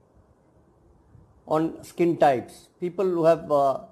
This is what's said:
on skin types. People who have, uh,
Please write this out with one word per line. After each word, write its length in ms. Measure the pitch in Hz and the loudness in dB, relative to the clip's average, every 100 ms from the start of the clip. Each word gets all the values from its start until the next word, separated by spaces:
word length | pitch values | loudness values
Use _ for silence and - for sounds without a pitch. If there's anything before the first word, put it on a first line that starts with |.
| _ _ _ _ _ _ _ _ _ _ _ - - _ - | _ _ _ _ _ _ _ _ _ _ _ -20 -20 _ -4
on 360 | 156 160 - | -2 -2 -6
skin 340 | - - 175 160 | -14 -2 -2 2
types. 520 | 151 127 98 - - - | 2 2 -4 -16 -20 -12
People 260 | 175 175 190 | -10 -4 -4
who 180 | 175 | 2
have, 280 | 160 160 - | 2 2 2
uh, 280 | 147 139 123 - | 0 2 -2 -8